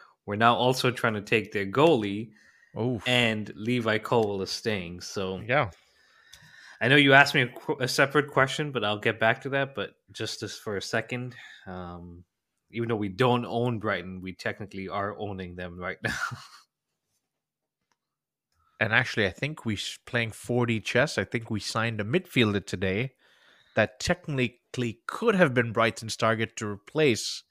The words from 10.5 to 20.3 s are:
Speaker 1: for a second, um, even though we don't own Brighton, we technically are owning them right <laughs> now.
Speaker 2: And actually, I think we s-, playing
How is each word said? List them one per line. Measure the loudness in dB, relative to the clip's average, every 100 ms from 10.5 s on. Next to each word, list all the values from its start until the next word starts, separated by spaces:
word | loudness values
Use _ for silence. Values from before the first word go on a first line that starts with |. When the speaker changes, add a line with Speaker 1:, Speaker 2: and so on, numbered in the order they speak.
| -10
Speaker 1:
for | -6 -6
a |
second, | -4 -4 -4 -8 -8 -14 -20 -20 -14
um, | -12 -12 -14 -16 -18 -20 _ _ _ _
even | -6 -2
though | -2
we | -2
don't | 2 4 2 0
own | -2 -2 -2
Brighton, | -2 -4 -6 -10
we | -12
technically | -8 -6 -6 -10 -10 -8
are | -6 -6 -6
owning | -8 -8 -10 -10
them | -10 -8
right | -10 -6
<laughs> |
now. | -6 -6 -6 -10 -18 -20 _ _ _ _ _ _ _ _ _ _ _ _ _ _ _ _ _ _ _ _ _ -4
Speaker 2:
And | 0
actually, | 2 0 0 -2
I |
think | -2 -8 -6 -6
we |
s-, | -6 -6 -12 -6
playing | -4 -4